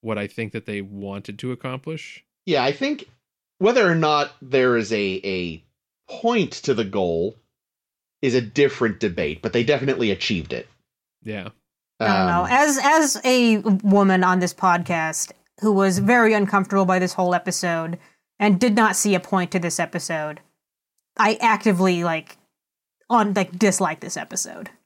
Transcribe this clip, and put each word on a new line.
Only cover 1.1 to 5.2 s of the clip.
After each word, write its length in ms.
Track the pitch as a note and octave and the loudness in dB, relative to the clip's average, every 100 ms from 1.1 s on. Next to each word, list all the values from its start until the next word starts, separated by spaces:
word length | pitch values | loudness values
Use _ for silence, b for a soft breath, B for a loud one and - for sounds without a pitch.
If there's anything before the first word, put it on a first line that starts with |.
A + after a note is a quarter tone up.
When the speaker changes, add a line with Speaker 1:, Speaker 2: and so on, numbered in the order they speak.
| G2 G2 G#2 | -10 -12 -12
Speaker 1:
to 120 | B2+ | -10
accomplish. 720 | B2 C3 C3 D#3+ D#3+ - - _ _ - | -10 -10 -10 -10 -14 -14 -20 _ _ -2
Speaker 2:
Yeah, 180 | D3 | 0
I 80 | B2+ | 0
think 320 | - C#4 D4+ - _ _ _ _ _ | -2 -4 -6 -10 _ _ _ _ _
whether 300 | F#3+ B3 G3 | 2 4 4
or 60 | |
not 380 | E3 D#3 D3 C#3+ - | 2 2 2 0 -8
there 360 | C3 C3 B2+ A#2 | -2 2 4 2
is 160 | G#2 | 0
a, 280 | G#2+ G2+ F#2+ | -2 -2 -4